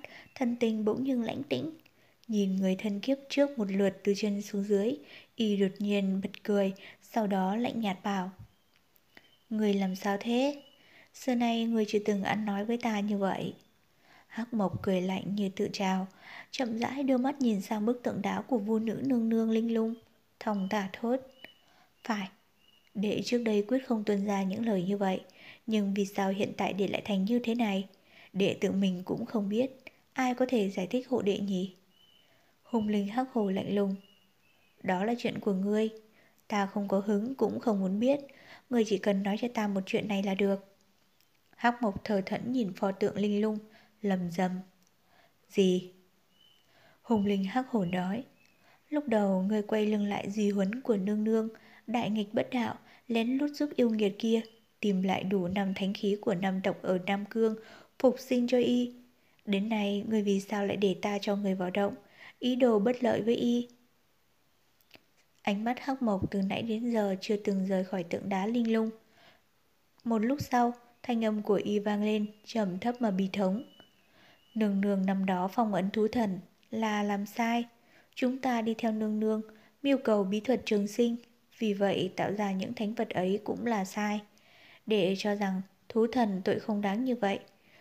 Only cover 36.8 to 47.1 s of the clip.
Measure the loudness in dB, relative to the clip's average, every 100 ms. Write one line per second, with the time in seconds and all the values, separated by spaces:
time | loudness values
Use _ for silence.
36.8 | 0 0 2 0 0 0 -2 0 0 0
37.8 | 0 2 2 2 -4 -20 -20 -20 _ 0
38.8 | 2 2 2 2 0 -2 -2 -2 -2 -2
39.8 | 0 -2 0 -2 0 2 2 0 -4 _
40.8 | _ _ _ _ _ _ _ 0 0 2
41.8 | -2 -2 -2 -2 0 -4 -2 -2 -2 -2
42.8 | -4 0 -2 0 0 2 0 -2 -8 -20
43.8 | _ _ -2 0 -2 0 -2 -2 -10 _
44.8 | _ _ _ _ _ _ _ 4 4 4
45.8 | -2 -16 _ _ _ _ _ _ _ _
46.8 | -20 _ 0